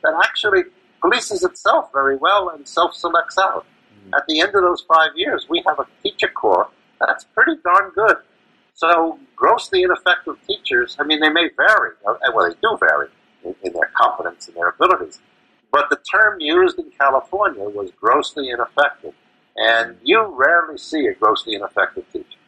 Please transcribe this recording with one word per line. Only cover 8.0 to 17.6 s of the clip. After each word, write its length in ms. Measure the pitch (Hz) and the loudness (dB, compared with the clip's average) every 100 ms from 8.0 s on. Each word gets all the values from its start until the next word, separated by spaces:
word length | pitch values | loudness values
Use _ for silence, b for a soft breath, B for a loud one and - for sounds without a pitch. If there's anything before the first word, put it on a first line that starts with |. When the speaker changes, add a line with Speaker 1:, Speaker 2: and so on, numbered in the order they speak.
| 214 - - _ _ _ _ | 2 0 -4 _ _ _ _
Speaker 1:
So 460 | _ 165 170 165 156 _ - | _ 2 2 2 -4 _ 0
grossly 480 | - - - 185 | 2 2 0 0
ineffective 540 | 180 - 180 175 - - - | 2 0 0 -2 -4 -12 -10
teachers, 500 | - - - 185 - | -8 -2 -2 -2 -4
I 40 | |
mean, 160 | 147 151 | -4 0
they 100 | 151 | 0
may 200 | 160 165 - | 0 -2 0
vary, 360 | 170 214 110 - 101 | 2 2 0 -4 -6
uh, 80 | 117 131 | -2 -2
well, 160 | 113 87 | 0 0
they 60 | - | 0
do 140 | 220 208 | -2 0
vary 280 | 85 73 71 _ _ _ | 0 0 -4 _ _ _
in, 120 | 87 92 | -14 -10
in 100 | 95 | -8
their 180 | 85 - - | -4 -2 2
competence 520 | 117 92 87 85 - | 0 0 -8 -10 -16
and 100 | 85 | -4
their 120 | 87 | -4
abilities, 500 | - 185 180 82 - _ _ _ _ _ | 0 0 0 -4 -14 _ _ _ _ _
but 180 | 143 143 | -2 0
the 80 | - | -4
term 420 | - 196 214 196 | -2 2 2 0
used 400 | 151 175 185 - | 0 2 2 0
in 100 | - | -10
California 720 | - 139 131 - 190 202 117 | -2 0 0 -2 -2 -2 -2